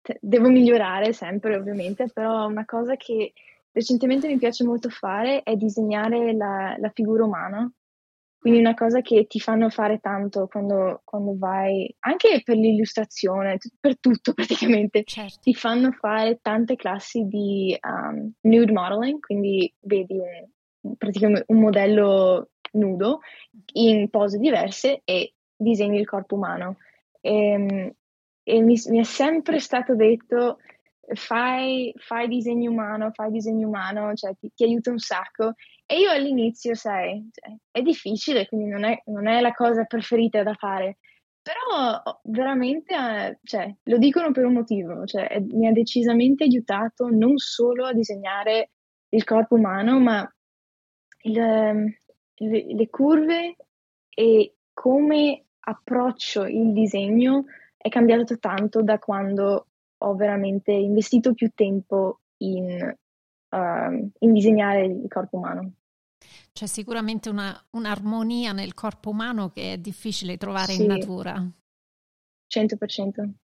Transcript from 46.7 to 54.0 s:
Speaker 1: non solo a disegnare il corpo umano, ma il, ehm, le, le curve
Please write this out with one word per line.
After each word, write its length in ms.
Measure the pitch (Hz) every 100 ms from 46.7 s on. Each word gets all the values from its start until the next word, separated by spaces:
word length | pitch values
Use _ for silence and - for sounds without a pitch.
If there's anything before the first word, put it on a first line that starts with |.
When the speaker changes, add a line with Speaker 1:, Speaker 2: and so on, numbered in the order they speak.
| 196 226 _ 247
Speaker 1:
non 280 | 226 226 285
solo 460 | - - 240 247 262
a 60 |
disegnare 800 | 233 220 202 196 196 208 220 - _ _ _ _
il 120 | 220
corpo 300 | - 220 220
umano, 460 | 233 208 190 214 262
ma 280 | 247 214 - _ _ _ _ _ _ _ _ _
il, 160 | 220 220
ehm, 560 | 226 220 214 214 214 214 _ _ _ _
le, 280 | 220 220 -
le 160 | 208 226
curve 680 | - 277 311 311 339 349 339 - _ _ _